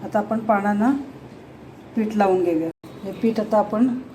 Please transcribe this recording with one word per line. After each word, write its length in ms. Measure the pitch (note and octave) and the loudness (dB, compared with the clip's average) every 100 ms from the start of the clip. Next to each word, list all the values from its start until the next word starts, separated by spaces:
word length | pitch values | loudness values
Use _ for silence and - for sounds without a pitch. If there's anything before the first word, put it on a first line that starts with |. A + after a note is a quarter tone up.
आता 160 | F#3 G#3 | -2 -2
आपण 200 | G#3 A3 | -2 -4
पानांना 540 | A3+ G#3 G#3 G#3 A3+ C#4+ - - - - - - - - - - | 0 2 2 2 2 2 -2 -14 -18 -18 -20 -20 -20 -20 -8 -4
पीठ 200 | G#3+ G#3+ | -2 2
लावून 280 | G3 F#3 | 4 4
घेऊया. 440 | F3 D#3+ E3 - - - | 2 2 -2 -6 -16 -12
हे 80 | G3 | -10
पीठ 280 | F3+ A3+ A3 | -2 0 0
आता 180 | G#3 G#3+ | 2 2
आपण 420 | G#3 G#3+ B3+ A#3+ - | 2 2 2 2 -8